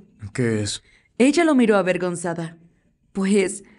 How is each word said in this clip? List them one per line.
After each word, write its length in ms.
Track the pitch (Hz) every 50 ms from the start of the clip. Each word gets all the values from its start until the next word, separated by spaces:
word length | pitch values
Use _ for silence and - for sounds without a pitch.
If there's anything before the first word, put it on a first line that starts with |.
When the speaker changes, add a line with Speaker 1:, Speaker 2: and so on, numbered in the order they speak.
| - _ _ - 104 98
Speaker 1:
¿Qué 300 | - - 123 117 113 107
es? 200 | 107 101 - - _ _ _ _ _ _ _ -
Speaker 2:
Ella 260 | 240 277 294 330 339
lo 100 | 320 302
miró 220 | 254 240 208 214
avergonzada. 800 | 196 175 180 180 175 180 180 175 170 - 175 170 175 165 160 - - _ _ _ _ _ _ _ _ _ _
"Pues, 500 | - 196 190 190 208 202 185 - - - - - -